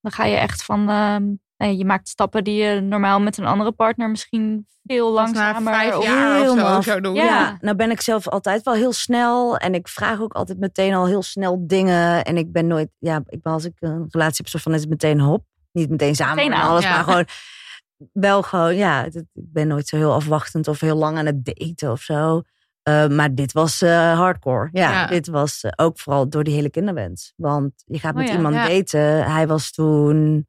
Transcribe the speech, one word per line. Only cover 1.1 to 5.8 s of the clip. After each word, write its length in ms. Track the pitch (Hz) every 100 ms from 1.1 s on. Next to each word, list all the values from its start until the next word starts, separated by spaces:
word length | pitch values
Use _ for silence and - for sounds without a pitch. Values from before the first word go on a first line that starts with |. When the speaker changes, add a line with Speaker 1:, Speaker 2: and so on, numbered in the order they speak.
| 208 202 202 _ _
Speaker 1:
nee, 200 | 208 190
je 80 |
maakt 240 | 190 190 -
stappen 360 | - 196 220
die 100 | 202 208
je 160 | 208 202
normaal 400 | 196 202 196 196
met 160 | 208 208
een 80 | 190
andere 260 | 196 214
partner 380 | 226 226 233 226
misschien 560 | 214 - 226 220 214 208 _ -
veel 200 | 247 233
Speaker 2:
Pas 80 |
Speaker 1:
langzamer 480 | 220 226 220 208 220
Speaker 2:
na 100 | 220
vijf 180 | 220